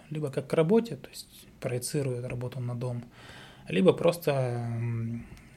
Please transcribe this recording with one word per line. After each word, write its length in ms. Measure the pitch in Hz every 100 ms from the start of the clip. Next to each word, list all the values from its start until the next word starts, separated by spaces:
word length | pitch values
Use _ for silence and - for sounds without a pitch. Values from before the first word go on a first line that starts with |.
| -
либо 220 | 151 143
как 160 | 139 -
к 60 |
работе, 420 | - 160 226 226 143
то 120 | -
есть 200 | - - - - -
проецирует 680 | 123 123 - 151 135 123 123
работу 340 | 123 123 131
на 140 | 123
дом, 300 | 120 127 120 - - - - - - -
либо 240 | 165 185
просто, 380 | - 170 165 -
м, 960 | 139 127 120 117 117 117 117 113 117 - - -